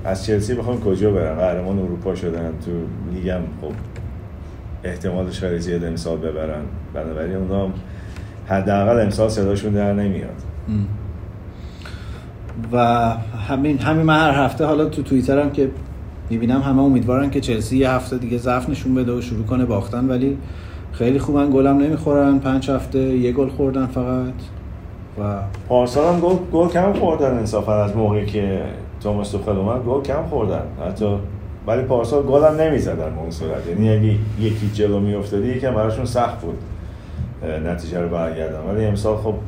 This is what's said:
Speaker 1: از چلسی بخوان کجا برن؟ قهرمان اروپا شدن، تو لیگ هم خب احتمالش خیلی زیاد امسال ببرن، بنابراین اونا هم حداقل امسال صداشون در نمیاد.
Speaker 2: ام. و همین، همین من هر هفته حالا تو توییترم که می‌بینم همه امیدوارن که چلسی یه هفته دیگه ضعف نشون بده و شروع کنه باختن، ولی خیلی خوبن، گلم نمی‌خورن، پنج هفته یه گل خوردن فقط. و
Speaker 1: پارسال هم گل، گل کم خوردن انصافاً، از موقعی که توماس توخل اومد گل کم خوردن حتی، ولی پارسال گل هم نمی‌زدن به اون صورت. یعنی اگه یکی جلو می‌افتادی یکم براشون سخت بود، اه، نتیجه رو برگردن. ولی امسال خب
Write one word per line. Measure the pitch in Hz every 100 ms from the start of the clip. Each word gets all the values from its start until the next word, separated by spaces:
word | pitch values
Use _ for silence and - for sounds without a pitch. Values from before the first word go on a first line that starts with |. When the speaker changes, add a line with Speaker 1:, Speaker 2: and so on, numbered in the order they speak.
Speaker 1:
از | 95 95
چلسی | - 107 107
بخوان | 123 117 123
کجا | 104 92 104
برن؟ | 95 80 78
قهرمان | 90 90 92 98
اروپا | 92 85 95
شدن، | 85 87 82 82 80
تو | - 85 80 - 95
لیگ | 92 90
هم | 92 85 -
خب | 76 71 - - - - - - - - - -
احتمالش | 90 87 98 90 92 -
خیلی | 92 87
زیاد | 85 85
امسال | 85 82 85 80
ببرن، | 80 78 78 76 73 - -
بنابراین | - 80 78 82 95
اونا | 92 98
هم | 95 95 - - - - - - -
حداقل | 95 95 101 101 120
امسال | 104 98 110
صداشون | 104 98 101 107
در | 101 101
نمیاد. | 101 101 95 - - - - -
Speaker 2:
ام. | 107 101 - - - - - - - - - - - - - - - - 117 113
و | 120 117 117 117 113 110 113 -
همین، | 135 147 139
همین | 147 160
من | 160 156 156
هر | 139
هفته | 127 -
حالا | 151 151
تو | 156 156
توییترم | 131 131 127 139 147
که | 143 135 - - - - - -
می‌بینم | 113 117 131
همه | 139 135
امیدوارن | 139 127 113 127 143
که | 139
چلسی | 127 110 107 131
یه | 131
هفته | 127 - 127
دیگه | 117 120
ضعف | 123 127 143
نشون | 139 131
بده | 131 120
و | 123
شروع | 117 110
کنه | 107 127
باختن، | 123 101 - 120 131
ولی | 123 139 139 - - - - -
خیلی | - 120 135
خوبن، | - 143 143
گلم | 135 135 139
نمی‌خورن، | 143 151 156 143 139 135
پنج | 131 131 143
هفته | 131 - 131
یه | 131 127 123
گل | 123 131
خوردن | - 139 131 127
فقط. | 127 123 127 127 123 - - - - - - - -
و | 104 101 98 - -
Speaker 1:
پارسال | 123 123 147 160
هم | 175
گل، | 175 185 -
گل | 160 170
کم | 170 196
خوردن | 208 190 156 135 123
انصافاً، | 107 107 101
از | 107 104 110
موقعی | 107 104 101
که | 107 98 95 69 - - -
توماس | 104 104 101
توخل | 101 107 98
اومد | 98 127
گل | 120 139
کم | 139 143
خوردن | 165 143 104 82 78 76 85
حتی، | 98 104 101 98 - - - -
ولی | 120
پارسال | 127 123 110 143
گل | 139 139
هم | 156
نمی‌زدن | 156 160 139 92 80 78
به | 80
اون | 82
صورت. | - - 69 85
یعنی | 92 110
اگه | 107 110 104 - -
یکی | 107 104 104
جلو | 104 104 101
می‌افتادی | 101 101 98 101 120
یکم | 127 131
براشون | 107 110 110
سخت | 120 123 120 -
بود، | 85 82 - - - - - - - -
اه، | 80 78
نتیجه | 82 85 78 87
رو | 87
برگردن. | 85 82 80 78 78 82
ولی | 104
امسال | 107 101 107 107
خب | 113 98